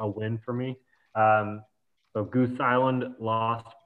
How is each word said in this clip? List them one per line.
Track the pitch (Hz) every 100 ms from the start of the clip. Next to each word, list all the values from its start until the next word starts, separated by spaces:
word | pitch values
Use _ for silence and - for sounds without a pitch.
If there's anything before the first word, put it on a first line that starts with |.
a | 107
win | 107 110 113
for | 117
me. | 123 127 127 _ _ _
Um, | 110 107 107 104 104 - _ _ _ _
so | 110
Goose | 104 127 123 123
Island | 131 123 131 127 123 -
Lost | 113 113 113 117 - -